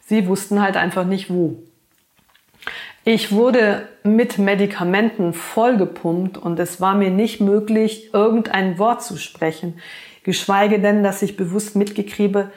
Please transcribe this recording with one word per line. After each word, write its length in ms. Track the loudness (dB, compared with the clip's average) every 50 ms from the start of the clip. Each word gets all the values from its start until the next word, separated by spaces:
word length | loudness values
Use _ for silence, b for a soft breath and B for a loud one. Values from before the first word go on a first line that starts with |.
Sie 260 | B -2 0 0 2
wussten 340 | 2 0 -2 -2 -2 0 2
halt 160 | 2 2 2
einfach 300 | 0 0 0 -2 -2 -2
nicht, 240 | -2 -2 -4 -4 -4
wo. 260 | -2 0 0 -2 -2 -6 -14 -20 _ _ _ _ _ _ _ _ _ _ _ _ _ _ _ _ _ B B B B B B B B B B
Ich 280 | 0 0 0 0 0 2
wurde 560 | 2 4 4 4 4 4 4 2 0 -4 -12 -12 _ 0
mit 340 | 2 4 4 2 0 0
Medikamenten 960 | 0 0 2 2 2 2 0 -2 -2 -2 0 2 2 2 0 0 0 -2 -2 -2
vollgepumpt 1040 | -4 -8 -6 -2 0 2 2 4 2 2 0 -2 -6 -4 -2 -2 -2 -2 -4 -6
und 240 | -6 -6 -4 -2 -2
es 220 | -4 -4 -4 -2 0
war 120 | 2 2
mir 160 | 2 2 2
nicht 300 | 2 2 0 0 0 0
möglich, 720 | 2 2 2 2 2 2 2 2 2 0 -2 -6 -10 -2 0
irgendein 680 | 2 2 4 2 0 0 0 -2 -2 0 0 0 0
Wort 240 | 0 0 0 -2 -4
zu 140 | -12 -12
sprechen, 640 | -12 -12 -12 -8 -4 -4 -4 -4 -4 -8 -10 -10 -10 B B B B B B B B B
geschweige 580 | -4 -4 -4 0 0 2 2 4 2 2 2
denn, 220 | 2 2 2 2 2
dass 200 | 0 0 -2 -4
ich 160 | -4 -4 -4
bewusst 380 | -6 -4 -4 -4 -4 -2 0
mitgekriegt 600 | -2 -2 -2 -2 -8 -8 -6 -2 0 0 0 2 0 -2 -4 B